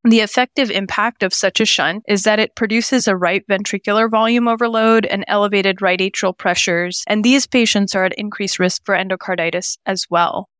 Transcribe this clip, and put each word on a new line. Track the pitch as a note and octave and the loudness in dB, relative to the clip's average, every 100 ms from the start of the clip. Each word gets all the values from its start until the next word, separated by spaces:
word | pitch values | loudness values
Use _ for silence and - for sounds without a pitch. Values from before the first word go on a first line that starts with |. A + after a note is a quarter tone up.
The | A#3 A3+ | 6 4
effective | G#3+ - B3+ - B3 | 4 0 -2 -2 -2
impact | F#3+ F#3+ - A3 - | -2 -4 -2 -2 -2
of | F#3 | -4
such | - F#3+ - | 0 -2 0
a | |
shunt | A3 - D3+ F#3+ - | 0 0 -2 -4 -2
is | G#3 | 0
that | G#3+ G#3+ | 2 0
it | A3 - | -2 -4
produces | A3 A3 A3 B3+ A3+ | -2 0 0 0 2
a | |
right | F#3 F3 F#3+ - | 0 0 -2 -2
ventricular | G3 G3+ G3 - G#3 A3+ | -4 -2 -6 -2 0 2
volume | A3 A3 A#3+ A#3+ | 2 2 2 2
overload | A3+ A#3 A3 A3 A3+ G#3 | 0 0 2 4 2 2
and | G3 - | -4 -2
elevated | G3+ G3+ G3+ G3 F#3+ | 0 2 2 0 0
right | F#3+ F#3 | 0 0
atrial | F#3+ - F#3+ F#3 | -2 0 -4 -2
pressures, | F#3 F3 - E3+ F3 F3+ - | -2 0 0 0 -2 -6 -2
and | G#3+ | 0
these | A3+ C4+ - | 4 4 2
patients | B3+ A3+ G#3 G3 | 0 2 2 0
are | G3 F#3 | 0 -2
at | |
increased | - G#3 - G3 - | -2 -10 -6 -6 0
risk | F3+ - | 0 0
for | - F#3 | -2 -2
endocarditis | F#3 F#3 - F3+ E3 F3 - - - | -2 -6 -4 -2 -2 -2 -6 -8 -6
as | F#3+ - | -6 -2
well. | E3+ E3+ - - | 0 0 -2 -10